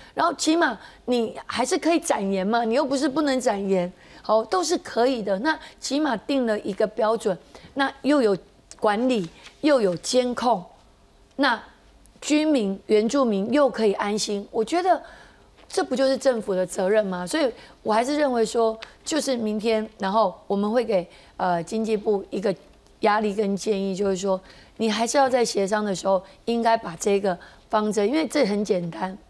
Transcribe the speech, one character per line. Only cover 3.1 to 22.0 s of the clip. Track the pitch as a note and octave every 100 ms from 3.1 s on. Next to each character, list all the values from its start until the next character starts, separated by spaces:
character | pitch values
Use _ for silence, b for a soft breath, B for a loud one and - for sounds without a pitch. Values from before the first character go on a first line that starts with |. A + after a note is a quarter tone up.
| C4+
能 | D4 C4
展 | B3 G3+ G3
延， | F#3+ F3+ B B B
好， | - A3
都 | A3+ F#4
是 | D#4 F4
可 | - - A#3+
以 | B3+
的。 | G#3 G3
那 | C#4+ D4+ B -
起 | - C4+
码 | D4+ G#3+
定 | - C#4 A#3
了 | G#3
一 | -
个 | G3 G#3+
标 | - A3 A3+
准， | G#3+ F3 B B B
那 | - C#4 -
又 | B3+ D4
有 | A3 F#3+ - _ _ -
管 | A3 G#3 B3+
理， | A#3+ E3 B B -
又 | D4+ C#4
有 | G3 E3+
监 | - B3 B3
控， | A#3+ A#3+ G3+ F3 - _ _ _ _ _ -
那 | C4+ - - - _ _ - _
居 | - D4+
民、 | D#4 C#4+ G3+ F#3+ -
原 | G#3+ A3+
住 | C#4+
民 | B3+ G3 G#3
又 | C4+ C4+
可 | G#3 A3
以 |
安 | G3 G#3+ G#3
心。 | - G3+ G3+
我 | -
觉 | A3 E4
得 | F#4 D#4 B B B B B - -
这 | -
不 | C#4+ B3+
就 | C4+
是 | C4+
政 | C4+ A#3+
府 | G#3
的 | F#3 F3+
责 | - F#3
任 | G#3+ G3+
吗？ | F3+ F3+
所 | D#4
以 | C#4 B B B
我 | -
还 | A3
是 | B3 D4
认 | C#4+
为 | A#3+
说， | A3 A#3+ A3+ A3 B B
就 | - D#4
是 | C#4 B3
明 | G#3+ G#3+
天， | G#3+ A3 A3 -
然 | G3
后 | G#3+ G#3 - -
我 | G3+
们 | G#3
会 | A#3+
给， | A3+ G3 E3+ B B -
呃， | F#3 E3+
经 | E3 A3
济 | A3
部 | G#3+